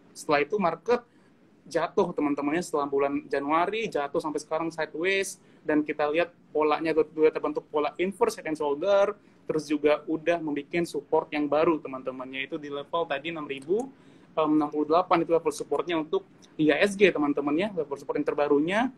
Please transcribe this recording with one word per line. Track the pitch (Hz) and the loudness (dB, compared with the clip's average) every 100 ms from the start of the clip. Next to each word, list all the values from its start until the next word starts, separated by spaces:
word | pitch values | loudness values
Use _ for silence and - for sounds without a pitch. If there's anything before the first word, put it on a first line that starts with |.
| - - | -20 -12
Setelah | - 147 | 0 0
itu | 147 208 | 2 0
market | 180 165 - 240 - _ _ _ _ _ - | 0 -2 0 -2 -2 _ _ _ _ _ -6
jatuh, | 151 165 - 180 170 | -4 -2 0 0 0
teman-temannya, | 147 143 143 160 | 0 0 0 -2
setelah | 180 151 139 | -2 -2 0
bulan | 139 139 143 - | 0 0 -2 -4
Januari | 139 143 160 175 220 214 | -4 0 2 2 -2 -4
jatuh | 151 143 170 | -4 -2 -4
sampai | 156 147 | -4 -4
sekarang | - 160 165 | -4 -4 -4
sideways, | 160 151 151 180 196 196 - _ - - | -4 -6 -4 -2 -2 -2 -8 _ -12 -2
dan | 151 | 0
kita | 151 151 147 | 0 -2 0
lihat | 156 170 - _ 151 | 0 -2 -4 _ 0
polanya | 151 147 160 156 | 2 2 0 0
itu | 151 156 156 | 0 4 2
terbentuk | 156 147 156 - | 2 -4 -4 -4
pola | 156 147 - | -2 -2 -2
inverse | 185 196 226 - | -4 0 0 0
head | 156 | -6
and | 151 | -4
shoulder, | 147 143 185 196 202 - _ _ | -2 -2 2 4 2 -2 _ _
terus | - 156 147 | -6 -4 -2
juga | 147 147 147 - | 0 2 2 0
udah | 160 156 170 | -4 0 0
membikin | 160 143 139 170 113 | 0 -6 -4 -4 -2
support | - - 156 156 151 | -4 -2 0 0 -2
yang | 147 | 0
baru, | 147 165 151 | 2 2 2
teman-teman, | - 131 131 131 131 135 | -2 -10 -8 -10 -8 -8
yaitu | 135 160 | -8 -8
di | 147 | -8
level | 143 143 170 | -10 -6 -4
tadi | 165 170 156 165 | -2 -4 -6 -8
enam | |
ribu, | 143 135 135 202 269 - - - - | -8 -8 -2 -2 -4 -12 -20 -20 -8
em, | - 156 151 | -2 2 2
enam | 147 | 2
puluh | 151 147 | -2 2
delapan | 160 180 175 | 2 4 2
itu | 165 165 | 4 0
level | 156 | 0
supportnya | 143 156 - 151 165 | -4 -2 -4 -2 -2
untuk | 156 190 - - - - | -2 -4 -4 -20 -12 0
I | 151 | 2
H | 147 202 | 4 2
S | 196 | 6
G, | 196 | 4
teman-teman, | 156 143 143 143 151 | 6 0 0 0 0
ya. | 208 | -2
Level | 185 147 135 | -4 -6 -8
support | 139 151 | -6 -4
yang | 147 | -2
terbarunya | 147 143 143 156 202 254 | 0 2 4 2 0 -2